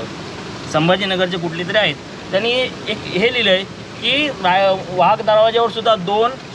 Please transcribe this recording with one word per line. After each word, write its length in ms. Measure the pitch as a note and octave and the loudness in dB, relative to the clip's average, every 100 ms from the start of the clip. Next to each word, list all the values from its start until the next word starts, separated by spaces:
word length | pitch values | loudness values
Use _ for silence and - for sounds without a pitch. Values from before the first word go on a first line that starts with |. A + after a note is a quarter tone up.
| A2 - - - - - - | -6 -10 -12 -12 -12 -12 -2
संभाजीनगरचे 640 | D#3 E3 F#3+ G3 F#3 F3+ F#3 | 2 4 2 2 0 0 -2
कुठले 260 | E3+ E3 | -4 -4
तरी 140 | F3+ G#3+ | 0 2
आहेत, 180 | F3+ C3+ - - - | 2 0 -10 -14 -4
त्यांनी 200 | F#3 A3+ B3 | -2 0 0
एक 360 | B3 - F#3+ G#3 | -2 -4 -8 -8
हे 360 | - F3 A#3 | -4 0 2
लिहिलं 160 | B3 G3+ | 2 2
आहे 140 | F#3 G3 - - - | 2 0 -12 -14 -6
की 280 | A3+ C4+ D4 | -2 0 0
राय-, 460 | F#3+ F3+ F#3+ G3 F#3+ E3 | 0 2 4 4 2 -2
वाघ 320 | F3+ F3 A3 | 2 4 4
दरवाज्यावर 480 | G#3+ G#3+ A3+ A3+ A#3 | 4 4 4 4 0
सुद्धा 260 | A3+ A3+ G#3+ | 0 0 2
दोन 360 | F3 G#3 A#3+ C4 - | 2 2 0 -2 -10